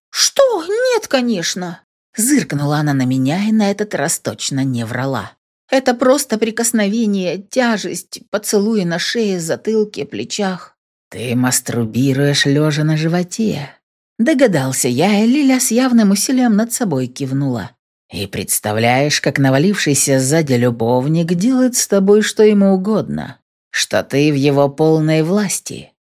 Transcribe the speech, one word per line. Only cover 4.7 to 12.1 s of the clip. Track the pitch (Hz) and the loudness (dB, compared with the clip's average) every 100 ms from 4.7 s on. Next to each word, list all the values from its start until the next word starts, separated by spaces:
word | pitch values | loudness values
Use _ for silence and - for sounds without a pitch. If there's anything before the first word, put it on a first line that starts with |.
| 120 113 | -2 -4
врала. | 120 135 127 95 - _ _ _ | -4 -4 -4 -8 -16 _ _ _
«Это | 269 262 | 0 0
просто | 240 254 277 - 220 | 2 2 2 0 -2
прикосновение, | 226 220 233 220 202 226 214 202 180 175 | -2 -2 -2 0 0 0 0 0 -2 -6
тяжесть, | - 254 240 208 175 170 - - - | -4 -2 0 -2 -4 -10 -12 -18 -8
поцелуи | 208 - 208 202 220 | -6 -2 0 0 0
на | 175 170 | -2 -4
шее, | - 240 214 180 | -4 -2 -2 -2
затылке, | 160 123 - 220 214 202 | -4 -6 -2 0 -2 -4
плечах». | 214 104 185 - 190 180 - _ _ _ _ | -10 -8 -8 -4 -4 -6 -12 _ _ _ _
«Ты | 101 120 | -10 -4
мастурбируешь, | 120 127 - - 117 110 113 139 | 0 0 -2 -2 -4 -2 0 0